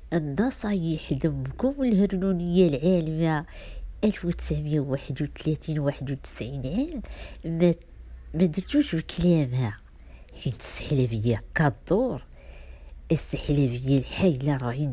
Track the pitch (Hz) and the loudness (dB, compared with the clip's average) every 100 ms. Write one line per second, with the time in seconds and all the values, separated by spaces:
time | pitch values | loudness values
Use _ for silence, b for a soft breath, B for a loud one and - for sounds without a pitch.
0 | - 165 147 139 254 - 208 196 165 160 | -2 -2 0 0 0 0 -2 0 0 -2
1 | - 135 160 139 131 - 262 277 254 196 | -2 0 0 -2 -6 0 -2 2 2 4
2 | 202 190 190 175 175 180 170 135 170 180 | 4 2 0 0 2 6 6 6 4 4
3 | 160 160 165 151 165 B B B B - | 2 0 2 2 -2 B B B B 0
4 | 214 - 175 - - 151 151 151 139 135 | 0 0 -2 -2 -2 -2 0 0 0 -4
5 | - 135 147 - 165 151 - 151 143 - | -4 -4 -4 -2 -2 -2 -2 0 0 -2
6 | 135 135 - - 117 139 127 202 320 277 | -6 -6 -8 -10 -8 -6 -2 -2 -2 -6
7 | B B B B 165 165 175 165 - - | B B B B -4 4 4 4 -4 -20
8 | - - - 160 180 185 - 294 - 165 | -16 -16 -8 2 2 2 0 2 2 -2
9 | - - 175 165 131 127 113 - - - | -4 2 4 4 4 0 -2 -4 -16 -20
10 | b b b - 139 - - - - 139 | b b b -8 -6 -6 -8 -6 0 2
11 | 123 113 117 107 - - 151 - - 196 | 2 2 2 0 0 2 2 2 0 2
12 | 254 139 - B B B B B B B | 2 -2 -10 B B B B B B B
13 | - 160 - 139 - 143 131 123 131 139 | -2 -2 0 -6 0 2 2 0 2 2
14 | 123 - 185 131 143 139 120 131 147 | 2 2 2 2 0 0 -2 -2 -2